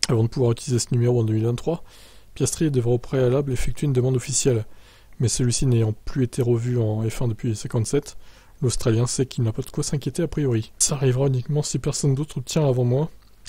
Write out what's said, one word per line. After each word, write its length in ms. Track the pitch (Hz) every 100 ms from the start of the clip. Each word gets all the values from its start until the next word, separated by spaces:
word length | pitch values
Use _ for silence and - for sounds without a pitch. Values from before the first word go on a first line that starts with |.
| -
Avant 160 | 117
de 40 | 117
pouvoir 220 | 143 120
utiliser 300 | 113 - 120
ce 80 | -
numéro 300 | 120 123 120
en 20 |
deux 120 | 110
mille 100 | 110
vingt-trois, 400 | 117 120 - 170 - - - - -
Piastri 380 | - 139 - 160
devra 180 | 127 117
au 80 | 123
préalable 540 | - 135 127 135 139
effectuer 340 | 120 - - 147
une 60 |
demande 240 | 127 127 127
officielle, 500 | - 127 139 113 - - - - - -
mais 80 | 120
celui-ci 380 | - 123 - 135
n'ayant 280 | 117 110 107
plus 200 | - 135
été 180 | 123 -
revu 340 | 120 117 123 120
en 320 | 107 107 113
F 140 | -
un 60 | 123
depuis 260 | 107 123
cinquante-sept, 600 | 110 110 120 107 143 - - - - - -
l'Australien 460 | 123 - 120 113 120
sait 200 | - 127
qu'il 180 | -
n'a 80 | 113
pas 100 | 120
de 80 | -
quoi 140 | -
s'inquiéter 400 | - 143 139 147
a 40 | 165
priori. 440 | - 139 113 - -
Ça 160 | - 139
arrivera 320 | 135 127 139
uniquement 340 | 127 120 147
si 160 | - 135
personne 380 | 147 - 143 135
d'autre 220 | 151 135
obtient 280 | - 160 143
avant 180 | 123
moi, 260 | 123 131 165 - - -